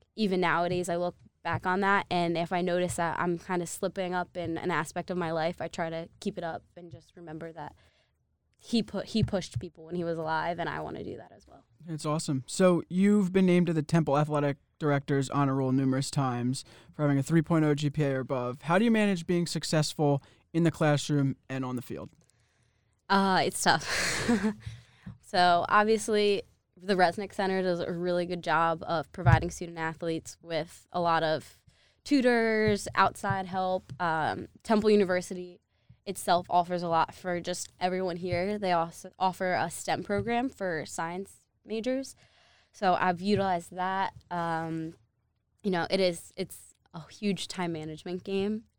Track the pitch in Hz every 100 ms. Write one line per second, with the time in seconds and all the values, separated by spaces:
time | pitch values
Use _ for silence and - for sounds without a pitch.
0 | _ - 208 185 175 160 175 180 180 170
1 | 175 - - _ 170 160 185 185 196 202
2 | - 175 170 165 170 180 180 175 180 -
3 | 170 - 180 170 - 180 165 - 190 196
4 | 180 180 175 180 165 165 180 156 160 180
5 | 170 180 170 165 160 175 170 - 165 165
6 | 170 - 202 - 170 170 - - 175 165
7 | - 185 170 156 165 165 147 - _ _
8 | _ _ _ _ _ _ - 233 208 196
9 | - 220 - 190 - - 175 - 160 180
10 | 170 165 156 156 160 170 160 147 156 -
11 | 92 - - - - - _ _ 165 156
12 | 156 156 - 135 - - 190 170 - 180
13 | 202 208 185 190 185 180 170 160 147 165
14 | 147 139 151 147 143 139 _ - 151 143
15 | 139 139 131 139 139 135 131 131 135 131
16 | 139 147 131 120 123 131 - - - -
17 | 147 139 131 165 156 165 151 147 147 151
18 | 143 131 123 131 123 127 151 180 233 220
19 | 208 185 170 175 170 165 - 160 147 -
20 | 147 139 - _ _ 165 165 - 156 147
21 | - 147 139 123 - 135 127 127 - 71
22 | - _ _ _ _ _ _ _ _ _
23 | - 196 196 185 147 - 180 143 - -
24 | - - - 226 208 214 - - - _
25 | - - - 190 180 175 - 208 214 220
26 | 220 208 208 196 - _ _ _ 185 185
27 | 175 196 196 - 190 190 185 175 - 170
28 | 180 175 175 175 165 156 165 165 - 165
29 | - - 170 160 170 - 170 170 160 160
30 | 170 160 - - 165 165 170 - _ 180
31 | 170 165 160 156 - - _ _ _ _
32 | - 285 247 233 226 220 214 208 - -
33 | 196 - 202 196 190 190 185 185 - -
34 | 175 160 135 98 - - - 214 214 208
35 | 185 180 180 180 180 175 _ _ _ -
36 | - 185 - 175 180 175 175 180 175 165
37 | - - 185 175 170 180 - - 180 185
38 | 185 170 180 175 190 208 185 170 165 -
39 | 185 - 185 180 185 156 165 - - 160
40 | 190 202 208 233 262 - 185 160 - -
41 | 165 180 196 - _ _ - 220 226 262
42 | 262 - _ _ _ _ _ - 196 180
43 | 185 175 196 196 196 175 - 180 180 190
44 | 196 - - 175 170 165 165 160 160 -
45 | _ _ _ _ _ _ 208 175 - 190
46 | 185 170 - - 185 - - _ _ 170
47 | 151 - 208 185 - - 175 160 156 156
48 | - 180 196 196 202 214 -